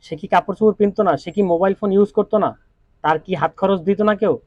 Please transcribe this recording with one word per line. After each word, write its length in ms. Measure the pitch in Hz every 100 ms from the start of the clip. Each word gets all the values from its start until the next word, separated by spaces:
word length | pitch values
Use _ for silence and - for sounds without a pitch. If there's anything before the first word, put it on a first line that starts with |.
সে 120 | - 156
কি 120 | -
কাপড় 280 | 185 - 190
চোপড় 200 | 214 202
পিনতো 240 | 202 196
না? 100 | 196 151
সে 120 | -
কি 100 | 170
মোবাইল 300 | 196 170 190
ফোন 160 | 190 208
ইউজ 180 | 196 208
করতো 240 | - 208 214
না? 120 | 165 113 _ _ _ _
তার 140 | 151 160
কি 120 | 160 180
হাত 160 | 160 -
খরচ 220 | 190 196
দিত 180 | 165 202
না 120 | 214 202
কেউ? 180 | 214 131